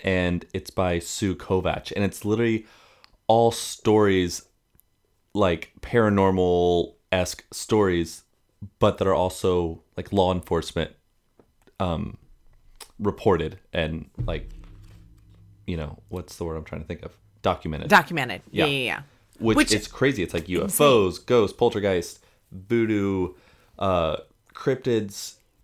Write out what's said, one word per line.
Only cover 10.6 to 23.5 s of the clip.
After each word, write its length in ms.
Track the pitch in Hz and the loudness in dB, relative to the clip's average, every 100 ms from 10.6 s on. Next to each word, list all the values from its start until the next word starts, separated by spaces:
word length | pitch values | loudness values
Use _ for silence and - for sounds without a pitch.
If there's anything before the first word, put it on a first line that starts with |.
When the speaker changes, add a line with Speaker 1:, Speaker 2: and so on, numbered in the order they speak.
| 80 - 78 - _ _ _ _ _ _ _ _ | -2 -6 -6 -8 _ _ _ _ _ _ _ _
Speaker 1:
um, 380 | 92 82 82 - _ - - _ _ - - - | -4 -4 -6 -10 _ -20 -20 _ _ -20 -20 -4
reported 600 | 104 - 110 87 78 - _ | -4 0 2 2 0 -8 _
and, 360 | 90 80 80 - - - | -4 -4 -6 -12 -8 -6
like, 220 | 80 - - - - - - - - - - - _ - | -6 -10 -16 -20 -20 -20 -20 -20 -20 -20 -20 -20 _ -8
you 100 | 85 | -8
know, 220 | 73 - - | -8 -12 -12
what's 280 | 90 87 - | -12 -12 -10
the 80 | |
word 120 | 85 80 | -8 -8
I'm 80 | |
trying 160 | 78 87 | -10 -12
to 40 | 80 | -12
think 160 | 87 | -12
of? 140 | - - _ _ | -14 -18 _ _
Documented. 480 | 98 87 - - - | -2 -2 -4 -6 4
Speaker 2:
Documented. 540 | 196 147 170 123 95 - | 4 4 -4 -6 -8 -8
Yeah, 160 | 151 160 | -2 0
Speaker 1:
Yeah. 40 | |
Speaker 2:
yeah, 120 | 139 | 0
yeah. 160 | 120 78 143 _ _ _ | -4 -6 -10 _ _ _
Speaker 1:
Which 180 | 113 269 | 0 2
Speaker 2:
Which 160 | 294 | 2
Speaker 1:
is 140 | 107 - | 0 -4
crazy. 340 | - 135 120 | -2 -2 0
It's 120 | 85 | -4
like 140 | 90 82 | -4 -4
Speaker 2:
insane. 100 | 87 | -2
Speaker 1:
U 60 | |
F 160 | 202 - | -2 2
Os, 380 | 143 120 95 85 | 4 6 4 -2
ghosts, 380 | - 123 98 - | 0 2 2 2
poltergeists, 640 | 120 104 101 90 85 - _ _ _ | 0 2 0 0 -2 -12 _ _ _
voodoo, 800 | 95 95 117 110 104 98 95 87 - _ | -20 -2 0 2 2 0 0 -2 -6 _